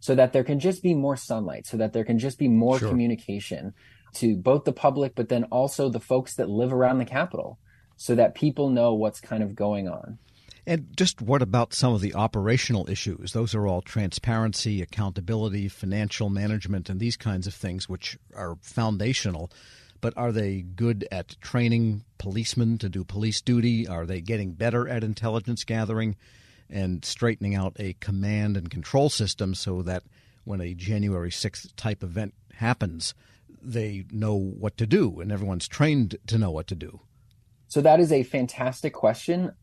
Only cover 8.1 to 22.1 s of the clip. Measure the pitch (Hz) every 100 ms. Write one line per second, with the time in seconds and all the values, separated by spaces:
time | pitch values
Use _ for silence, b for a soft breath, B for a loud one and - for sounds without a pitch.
8.1 | 120 113 - 151 139 139 123 120 110 110
9.1 | - - 110 104 104 104 104 92 85 -
10.1 | 113 b b b b - 165 135 - 185
11.1 | - 110 139 113 120 120 - 127 110 101
12.1 | 92 110 107 101 123 - 107 85 92 -
13.1 | 87 98 113 113 110 101 90 - - 98
14.1 | - - 113 110 - 113 101 87 - 101
15.1 | 95 87 113 110 101 98 - 95 101 107
16.1 | - 107 98 104 107 90 98 87 92 117
17.1 | 117 113 95 90 - 98 92 - 92 -
18.1 | - _ - 90 82 - - 113 101 110
19.1 | 131 104 82 87 B B B B B 117
20.1 | - 120 110 101 98 90 90 117 107 -
21.1 | 92 - - - 123 120 117 113 104 -